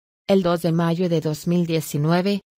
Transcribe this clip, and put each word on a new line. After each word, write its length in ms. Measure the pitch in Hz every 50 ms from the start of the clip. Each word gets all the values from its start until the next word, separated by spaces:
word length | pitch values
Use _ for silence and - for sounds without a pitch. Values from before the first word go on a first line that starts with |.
| _ _ _ _ _
El 160 | - 196 196 180
dos 180 | 175 175 170
de 100 | 185 170
mayo 380 | 165 170 170 165 165 170 185 175
de 120 | 170 160
dos 260 | 156 156 151 - -
mil 180 | 175 175 175 170
diecinueve, 760 | 165 160 160 - - - 143 147 160 170 180 180 202 202 190 - _ _